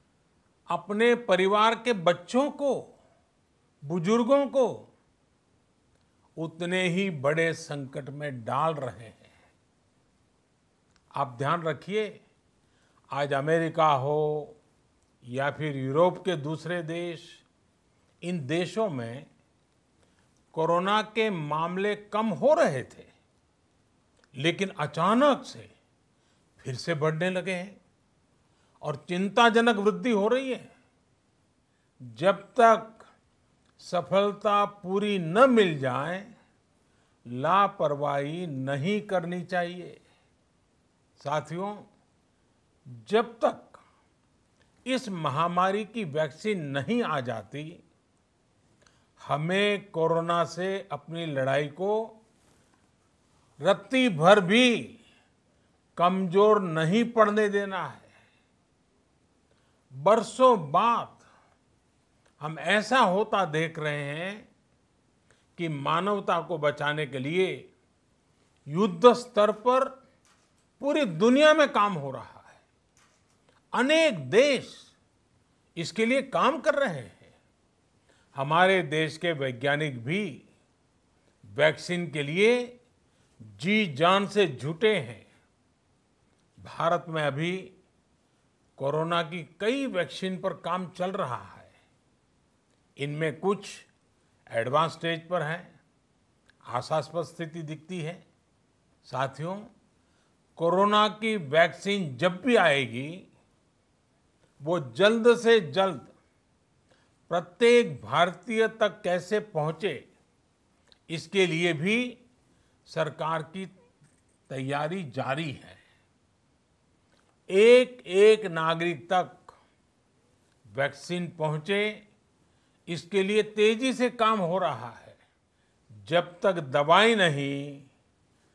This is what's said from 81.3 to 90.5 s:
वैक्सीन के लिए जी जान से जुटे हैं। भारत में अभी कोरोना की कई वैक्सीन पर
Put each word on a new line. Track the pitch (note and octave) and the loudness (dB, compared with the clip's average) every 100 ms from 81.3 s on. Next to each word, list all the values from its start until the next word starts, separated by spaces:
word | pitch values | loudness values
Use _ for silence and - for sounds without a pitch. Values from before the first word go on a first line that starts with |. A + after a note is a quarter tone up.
| _ - | _ -12
वैक्सीन | G#2 D#3 C#3+ - F3 E3 | 2 2 2 -6 -6 -6
के | D3 | -6
लिए | C#3+ E3+ A3 B3 A#3+ - _ _ _ _ _ _ | -4 2 2 2 -2 -14 _ _ _ _ _ _
जी | G#2+ G2+ F3 G#3+ G3 | -20 -6 0 0 0
जान | C3 E3+ G3 G3 | 2 4 4 2
से | G#3 F3+ | 0 0
जुटे | B2 C#3 E3 G#3+ G3 | -2 -8 -2 0 0
हैं। | A#2 G2+ - _ _ _ _ _ _ _ _ _ _ _ _ - | -6 -14 -20 _ _ _ _ _ _ _ _ _ _ _ _ -20
भारत | F#2+ - D#3+ F3 E3+ | -16 -4 0 -2 -2
में | D#3+ | -4
अभी | D3 C3+ E3+ F#3 F#3 - _ _ _ _ _ _ _ _ _ - | -2 -2 -4 -6 -10 -20 _ _ _ _ _ _ _ _ _ -8
कोरोना | C#3 D3+ E3 E3+ | -4 -2 0 -2
की | D#3+ F3 D3 _ | -2 -8 -12 _
कई | G#3 C#4 C4 | -2 -2 -2
वैक्सीन | F3+ E3 - F#3+ F3+ | -4 -4 -6 -6 -4
पर | F#3+ | -6